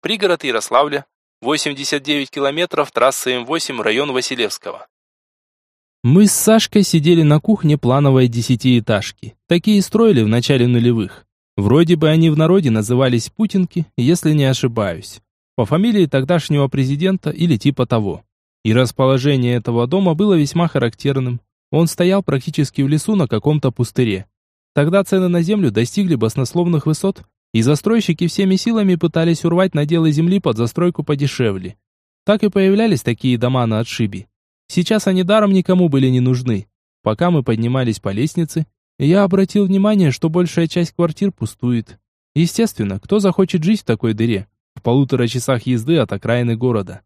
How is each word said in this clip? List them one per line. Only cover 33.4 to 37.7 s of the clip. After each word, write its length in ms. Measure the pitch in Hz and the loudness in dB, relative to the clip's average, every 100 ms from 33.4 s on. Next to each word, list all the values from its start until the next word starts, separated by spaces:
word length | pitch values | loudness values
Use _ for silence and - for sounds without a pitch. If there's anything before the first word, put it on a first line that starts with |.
| 123 131 117 | 0 0 0
на 120 | 110 | -2
отшибе. 480 | 113 - 107 98 - _ _ _ _ | -4 -4 -4 -6 -16 _ _ _ _
Сейчас 400 | - 175 214 202 | -4 0 0 0
они 160 | 185 | 0
даром 300 | 180 214 208 | 2 2 4
никому 340 | 190 175 185 175 | 2 2 2 2
были 220 | 139 131 | 2 2
не 100 | 127 | 2
нужны. 480 | 123 127 127 104 - _ _ _ | 2 0 -2 -4 -6 _ _ _
Пока 280 | - 107 175 | -4 0 0
мы 100 | 165 | 0
поднимались 600 | 120 113 117 | 0 -2 -2